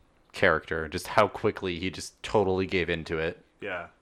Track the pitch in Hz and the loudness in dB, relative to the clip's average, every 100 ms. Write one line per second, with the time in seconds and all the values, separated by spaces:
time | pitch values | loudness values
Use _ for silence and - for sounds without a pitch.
0 | _ _ _ - 95 78 - 82 78 87 | _ _ _ 2 4 4 0 -6 -6 -8
1 | - - 104 - 107 - 92 85 92 - | 0 4 4 4 -2 -2 -4 -4 -4 -6
2 | - - - 110 95 92 95 95 82 82 | -12 -12 0 2 2 0 0 0 0 -2
3 | 78 80 82 - _ _ 101 90 82 _ | -4 -4 -4 -6 _ _ -10 -10 -12 _